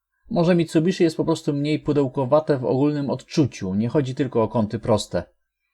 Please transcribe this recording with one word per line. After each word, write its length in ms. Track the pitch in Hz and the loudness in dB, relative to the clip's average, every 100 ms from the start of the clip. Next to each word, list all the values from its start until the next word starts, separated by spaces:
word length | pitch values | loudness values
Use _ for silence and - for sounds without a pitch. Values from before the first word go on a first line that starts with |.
| _ _ - | _ _ -4
Może 260 | 175 170 175 | 0 4 2
Mitsubishi 480 | 165 165 165 185 | 2 2 2 2
jest 140 | 170 165 | 0 0
po 80 | 151 | -2
prostu 280 | 160 - | -2 -2
mniej 260 | 143 147 147 | -2 -2 -2
pudełkowate 760 | - 143 135 143 127 151 151 139 | 0 0 0 -2 2 2 2 0
w 80 | 127 | 0
ogólnym 440 | 131 147 147 139 | 0 0 0 -4
odczuciu, 680 | 131 - - 131 - 95 95 | -6 -4 0 0 -2 -4 -2
nie 140 | 117 | 0
chodzi 260 | 160 131 127 | 0 -2 -2
tylko 280 | 131 120 | -2 0
o 40 | 120 | 0
kąty 320 | 120 104 110 | 0 -2 -2
proste. 440 | - 104 - 90 - _ _ _ _ | 0 0 0 -6 -6 _ _ _ _